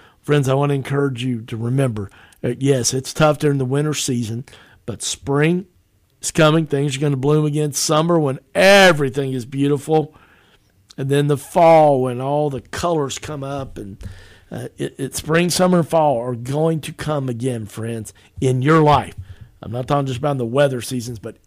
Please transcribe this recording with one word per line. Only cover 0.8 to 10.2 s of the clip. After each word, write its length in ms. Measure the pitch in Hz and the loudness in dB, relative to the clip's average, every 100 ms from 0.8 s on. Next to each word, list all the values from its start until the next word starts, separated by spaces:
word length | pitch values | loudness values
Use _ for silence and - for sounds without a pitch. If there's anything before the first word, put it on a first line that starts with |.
| 123 139 143 117 | -2 -2 -2 -2
you 160 | 127 117 | -4 -6
to 140 | 120 113 | -8 -6
remember, 540 | 117 135 131 107 95 - - _ | -2 0 0 -2 -8 -14 -20 _
uh, 120 | 123 123 | -6 -2
yes, 340 | 135 135 - | 0 0 0
it's 220 | 131 - | -4 -4
tough 240 | - 156 143 | 2 2 2
during 200 | 147 139 | 0 0
the 60 | |
winter 300 | 127 139 151 | 0 -2 -2
season, 500 | 147 - 120 110 117 - - - _ | -4 -4 -2 -4 -8 -12 -18 -20 _
but 160 | - 95 | -14 -10
spring 640 | - - 139 139 156 180 - _ _ _ _ _ | -10 -8 -2 0 2 0 -4 _ _ _ _ _
is 100 | - | -6
coming. 340 | - 156 160 156 | 2 4 2 0
Things 300 | 139 147 135 | -2 -2 -2
are 40 | |
gonna 160 | 147 135 | -2 0
bloom 300 | 139 151 151 | 2 2 2
again. 260 | 147 151 | -2 -2
Summer, 460 | - - 156 170 170 | -2 0 2 2 2
when 220 | 143 127 - | 0 -4 -6
everything 800 | - 190 202 190 151 135 143 135 | 2 6 8 8 6 0 -2 -4
is 140 | 131 120 | -4 -6
beautiful. 680 | 139 139 147 151 156 147 - | -2 0 0 0 0 0 -8